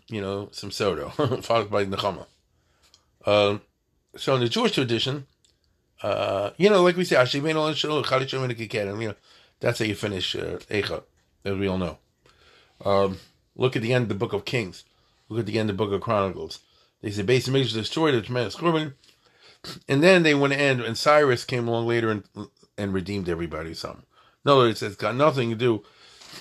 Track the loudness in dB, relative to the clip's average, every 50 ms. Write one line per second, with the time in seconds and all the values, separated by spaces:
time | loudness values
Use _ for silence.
0 | _ -10 -8 -6 -6 -4 -4 -6 -8 -10 -12 -14 -12 -10 -6 -2 0 0 0 -2
1 | -4 -6 -4 -2 -2 -2 -2 -2 -2 0 0 0 0 0 0 0 0 0 -2 -4
2 | -4 -4 -4 -6 -10 -18 _ _ _ _ _ _ _ _ _ _ _ _ _ _
3 | _ _ _ _ 0 2 4 4 4 4 2 -2 -6 _ _ _ _ _ _ _
4 | _ _ -18 -8 -2 0 0 2 0 0 0 0 0 0 2 0 0 0 0 -2
5 | -2 -2 -4 -6 -10 -14 _ _ _ _ _ _ _ _ _ _ _ _ _ -8
6 | -4 -4 -2 -2 -2 -2 -2 -2 -2 -4 0 4 4 6 6 6 6 4 4 2
7 | 0 2 4 4 4 4 2 -2 -2 0 0 0 0 0 -2 -2 -2 -2 -2 -2
8 | 0 0 0 0 0 -2 -4 -4 -4 -4 -6 -6 -8 -6 -4 -4 -4 -4 -4 -6
9 | -6 -6 -8 -10 _ _ -20 -20 _ _ _ _ -2 -2 -2 0 -2 -2 -2 -2
10 | -4 -4 -4 -4 -6 -6 -6 -6 -6 -6 -8 -10 -8 -6 -4 -4 -2 -2 -4 -8
11 | -10 _ _ _ _ _ _ _ -6 -6 -4 -2 -2 -2 -2 -2 -2 -4 -6 -10
12 | _ _ _ _ _ _ _ _ _ _ _ _ _ _ _ -6 -2 0 2 2
13 | 2 2 -2 -6 -14 _ _ _ _ _ _ -2 -2 -2 0 -2 -2 0 0 0
14 | 0 0 -2 -4 -4 -4 -4 -4 -4 -4 -4 -4 -4 -6 -10 -16 -20 _ _ _
15 | _ _ _ _ _ -8 -6 -6 -4 -2 -2 0 0 0 0 -2 -2 -2 -2 -2
16 | -2 0 0 0 0 0 -2 -6 -10 -12 -14 -16 _ _ _ _ _ _ _ _
17 | -10 -8 -6 -4 0 2 2 2 2 2 0 0 0 0 -2 -4 -6 -4 -2 0
18 | 2 2 2 2 0 -2 -4 -4 -4 -4 -4 -2 0 0 0 0 -2 -4 -10 _
19 | _ _ _ _ _ _ _ _ _ -20 -20 _ -18 -16 -16 -12 _ 0 2 4
20 | 6 8 8 8 6 6 4 4 4 2 2 2 2 2 2 2 0 -4 -4 0
21 | 4 4 6 6 6 6 4 2 -2 -4 -4 -2 0 0 0 0 0 0 0 2
22 | 2 0 0 -2 -4 _ -16 -16 -16 -16 _ _ _ _ _ -6 -4 -2 -2 -2
23 | -2 -4 -4 -4 -4 -4 -4 -4 -4 -6 -6 -8 -10 -10 -10 -10 -12 -12 -12 -16
24 | -20 _ _ _ _ _ _ _ 2 4 6 6 6 4 4 0 -4 -8 -6 -4
25 | -4 -4 0 2 2 2 2 2 0 -2 -2 0 0 0 0 0 -2 -10 _ _
26 | -20 -20 -20 -20 -20 -20 -20 -20